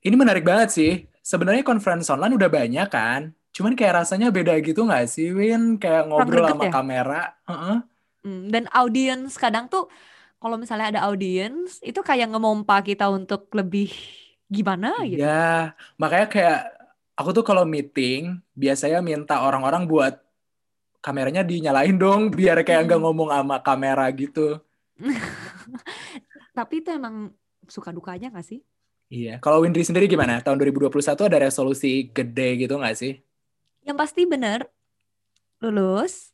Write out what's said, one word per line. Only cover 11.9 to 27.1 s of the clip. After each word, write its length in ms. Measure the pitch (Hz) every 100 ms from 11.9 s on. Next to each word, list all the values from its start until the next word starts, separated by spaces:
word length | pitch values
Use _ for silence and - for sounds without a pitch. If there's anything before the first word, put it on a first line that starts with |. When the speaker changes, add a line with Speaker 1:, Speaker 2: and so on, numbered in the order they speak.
| 240
Speaker 2:
kayak 280 | 392 262 226
ngemompa 520 | 220 220 214 208 202
kita 280 | 202 202 202
untuk 380 | 196 185 196 -
lebih 380 | 214 185 196 202 - - - - _ _
gimana 440 | 202 202 180 214 427
gitu. 180 | 339 170
Speaker 1:
Iya, 520 | 143 156 165 165 160 - - _
makanya 300 | 156 170 208
kayak 300 | 214 170 143 - - - _ _
aku 180 | - 151
tuh 100 | 185
kalau 200 | 226 190
meeting, 760 | 175 156 143 - 127 131 170 180 _
biasanya 460 | - 135 139 147 165
minta 380 | 175 151 147 143
orang-orang 460 | 135 135 151 170
buat 300 | 175 156 135 135 _ _ _ _ _ _ _ _
kameranya 440 | - 139 131 165
dinyalain 520 | 185 175 156 135 147
dong, 360 | 190 190 202 220
biar 280 | 170 185 165
kayak 240 | 170 165
nggak 80 | 165
Speaker 2:
Hmm. 140 | 170 160
Speaker 1:
ngomong 220 | 160 156
sama 260 | 143 139 135
kamera 460 | 143 135 135 135 131
gitu. 480 | 131 139 160 151 151 _ _ _ _
Speaker 2:
<laughs> 400 | 226 247 - - - 190 233 254 - - - 302 _ - _
Tapi 240 | - 233 311
itu 120 | 320
emang 420 | 320 240